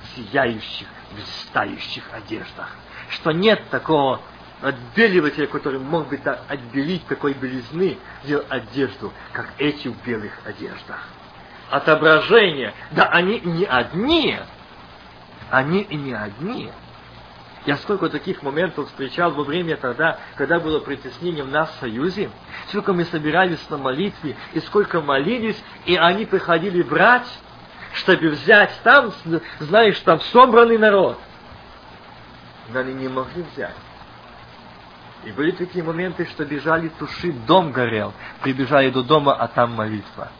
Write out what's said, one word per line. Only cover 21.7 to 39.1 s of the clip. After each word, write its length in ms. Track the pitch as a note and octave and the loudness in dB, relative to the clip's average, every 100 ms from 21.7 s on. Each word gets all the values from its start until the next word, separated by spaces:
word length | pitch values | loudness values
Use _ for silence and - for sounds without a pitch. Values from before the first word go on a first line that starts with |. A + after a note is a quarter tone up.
в 100 | - | -4
Союзе. 500 | B2+ A2 E3 G3 C#3+ - - - - | -8 -4 -4 -4 -8 -10 -18 -16 -8
Сколько 240 | G3+ G3 | -4 -2
мы 140 | F3+ E3+ | 0 -2
собирались 640 | E3 D3+ D#3+ F#3 D#3+ - | -2 0 2 2 0 -6
на 80 | D3 | -6
молитве, 580 | C3+ C3+ G3+ - D3 A2+ - | -4 -2 -4 -6 -10 -10 -8
и 80 | E3 | -8
сколько 400 | - G#3 G3+ E3+ | -2 0 2 -2
молились, 560 | D3 C3+ D3+ A#3+ A3 - - - - | 0 0 0 -2 -2 -6 -12 -10 0
и 100 | F3 | 4
они 300 | E3+ G3 A3 | 4 4 0
приходили 560 | F#3+ - E3 G3 F3 | -2 2 0 2 0
брать, 440 | C#3 D#3 G#3 B3 A#3+ - - - - - - | 0 4 6 4 0 -16 -20 -20 -20 -20 -12
чтобы 340 | - - F3 D#3+ | -2 2 4 2
взять 500 | D3 D3 G#3+ F#3+ - | 0 6 6 6 2
там, 300 | A3+ C#4 A#3+ | 6 6 6
с-, 300 | - E3 E3 - - | -8 -4 -4 -4 -12
знаешь, 380 | D3+ G#3 A3 - | 2 6 6 4
там 200 | - D#3+ | 2 2
собранный 580 | - A#3+ C4 A3+ A#3 A3+ | 6 8 10 10 8 8
народ. 400 | G#3+ G3 D3 A#2 - - - - - - - - - - - - - - A#2 | 6 6 4 -2 -14 -20 -20 -20 -20 -20 -20 -20 -20 -20 -20 -20 -20 -20 -8
Но 100 | B2+ | -6
они 140 | C3 | -6
не 140 | C3 C3 | -6 -6
могли 340 | B2+ C3 E3+ | -6 -6 -10
взять. 340 | D#3 - G#2+ - - - - - - - - - - - - - - - | -12 -10 -10 -12 -20 -20 -20 -20 -20 -20 -20 -20 -20 -20 -20 -20 -20 -18
И 80 | A2 | -12
были 200 | G#2 D#3 | -2 -2
такие 300 | F3 F3 F3+ | -2 -6 -6
моменты, 440 | D#3+ E3 F#3 E3+ E3 | -4 -4 -6 -6 -8
что 180 | - | -6
бежали 440 | C#3+ C#3+ C#3+ E3 E3 | -6 -4 0 0 0
тушить, 580 | - D3 - F3 C3 A2 | -8 -12 -6 -6 -4 4
дом 260 | F3+ E3 | 4 4
горел. 400 | B2+ A#2+ A2 G2+ - - - | 0 0 0 -4 -8 -18 -6
Прибежали 480 | C3+ C3 B2+ C#3 C3+ | -4 -2 2 4 4
до 120 | C3 | 0
дома, 300 | B2+ | 2